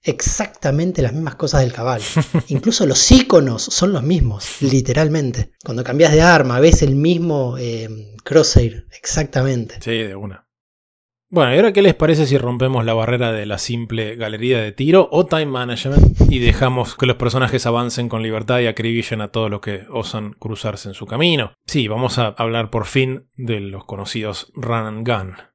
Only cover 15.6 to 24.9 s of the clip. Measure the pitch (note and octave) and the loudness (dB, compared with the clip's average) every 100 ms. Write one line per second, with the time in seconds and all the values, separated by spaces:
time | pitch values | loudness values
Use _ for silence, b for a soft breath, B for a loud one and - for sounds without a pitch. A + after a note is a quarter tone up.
15.6 | B2 A#2+ C3+ C#3+ - - - C3 A#2 A2+ | -6 -6 2 6 6 8 4 6 2 2
16.6 | C3 B2+ A2+ - B2+ A#2+ A#2+ B2 B2 B2 | 2 0 -4 -2 -2 0 -2 0 0 -2
17.6 | A#2+ A#2 A#2+ B2+ A#2+ A2+ A2 A2 A2 B2 | -2 -2 -2 -4 -6 -6 -6 -6 -2 0
18.6 | A#2 A2 A2+ A#2 A2+ A2 G#2 A2+ A2 G2+ | 0 -2 -2 -2 -4 -8 -6 -4 -4 -4
19.6 | - G2+ - B2 G#2+ A2+ G#2 - G#2+ G#2+ | -8 -10 -10 -10 -8 -10 -10 -12 -12 -8
20.6 | A2 G2+ G#2 F#2+ - A#2 E3+ D#3 A2 _ | -8 -8 -14 -14 -10 -2 0 0 -4 _
21.6 | - D3+ G#2+ A2 B2+ - A2+ G#2 A2+ A#2 | -6 -4 -2 -2 -2 -2 -4 -2 -4 -2
22.6 | A2 A#2 G#2 C3+ C3 C3+ _ - A#2+ G#2+ | -4 -4 -2 -2 -2 -4 _ -12 -6 -6
23.6 | G2 F#2+ - G2 G2 A2+ G#2+ F#2+ - - | -6 -14 -14 -12 -8 -8 -6 -8 -12 -12
24.6 | A#2 A2+ A2 | -6 -4 -6